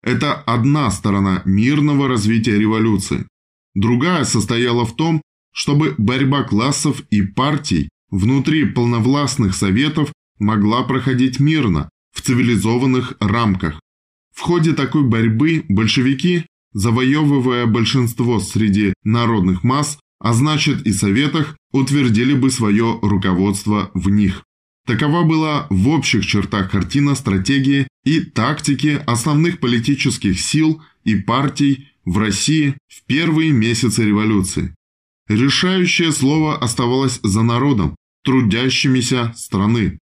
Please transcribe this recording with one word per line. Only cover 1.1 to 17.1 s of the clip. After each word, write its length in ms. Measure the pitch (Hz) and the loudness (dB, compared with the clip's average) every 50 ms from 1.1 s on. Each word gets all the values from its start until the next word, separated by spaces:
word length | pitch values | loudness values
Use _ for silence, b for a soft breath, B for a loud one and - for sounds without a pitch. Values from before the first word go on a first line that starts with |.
| 98 101 98 98 92 90 87 | 0 2 2 0 0 -2 0
мирного 640 | 95 95 101 110 127 151 147 143 151 143 139 143 131 | 0 2 2 2 2 2 2 2 2 2 0 0 0
развития 500 | 131 110 98 107 113 113 113 120 104 104 | 0 0 0 2 0 2 0 2 2 2
революции. 680 | 107 107 110 110 110 113 104 98 98 - - - - _ _ _ _ _ _ _ _ _ _ | 2 2 2 2 2 2 0 0 -2 -4 -6 -6 -6 _ _ _ _ _ _ _ _ _ _
Другая 500 | 98 101 117 123 120 143 175 185 160 123 | -2 0 2 2 2 2 0 0 0 0
состояла 600 | - 123 117 104 110 120 117 123 120 120 120 120 | 0 0 -2 0 0 0 0 0 0 0 0 -2
в 100 | 113 - | -2 -2
том, 260 | - 156 170 160 156 - _ _ _ _ _ | -2 0 0 0 -2 -4 _ _ _ _ _
чтобы 440 | _ - - - 143 147 156 156 151 | _ -6 -2 0 2 2 2 0 0
борьба 460 | - 104 101 127 131 139 131 139 139 | 0 0 0 2 2 0 0 0 0
классов 600 | 127 - 101 104 120 143 143 - - 147 127 - - _ | 0 0 0 0 0 0 -2 0 -2 -2 -2 -4 -4 _
и 140 | - 101 | 0 0
партий 680 | 98 98 - - 131 147 151 - - - 95 80 71 73 _ _ _ _ | 0 0 -2 -2 0 0 -2 -2 -2 -2 -2 -2 -2 -4 _ _ _ _
внутри 560 | - 92 95 113 135 139 127 165 156 160 143 | -4 0 0 2 2 2 2 0 0 2 0
полновластных 880 | - - 127 120 120 120 117 110 123 135 147 147 135 - - 113 92 92 | 0 0 0 0 0 0 2 2 2 2 2 0 -2 -2 0 0 0 0
советов 580 | - 104 98 95 117 143 151 151 165 147 - - _ _ _ _ _ | 0 0 0 2 2 0 0 0 -2 -4 -4 -6 _ _ _ _ _
могла 440 | 104 104 110 104 101 104 113 123 | -2 0 0 2 2 2 2 0
проходить 580 | 127 127 127 131 127 131 131 123 131 131 127 135 | 0 -2 -2 -2 0 0 0 2 0 0 0 0
мирно, 480 | 139 151 160 156 127 104 85 73 76 - _ _ _ _ | 0 2 2 2 0 0 0 -2 -4 -6 _ _ _ _
в 80 | _ - | _ -8
цивилизованных 960 | - - 127 120 - 117 120 98 92 113 117 120 131 135 127 127 123 - - _ | -4 -2 0 2 2 2 2 2 0 0 0 2 2 2 0 0 -2 -6 -6 _
рамках. 640 | 104 101 104 120 117 107 92 92 95 78 78 80 _ _ _ _ _ _ _ _ _ _ _ | -2 -2 0 0 0 0 0 0 -2 -6 -6 -10 _ _ _ _ _ _ _ _ _ _ _
В 80 | - | -8
ходе 320 | - 165 175 175 160 165 147 | -2 0 0 2 2 2 0
такой 300 | - 139 131 - 156 143 | 0 -2 -2 0 0 2
борьбы 600 | 120 113 113 113 113 110 113 147 160 160 156 - - | 2 2 2 2 2 2 2 2 0 0 -2 -2 0
большевики, 760 | 98 107 113 104 - 131 123 131 139 131 - 180 175 170 165 _ _ _ _ _ - | 0 0 0 0 0 0 2 0 0 0 0 0 0 0 -4 _ _ _ _ _ -6
завоевывая 920 | 101 98 117 113 123 131 131 | -2 0 0 2 2 2 2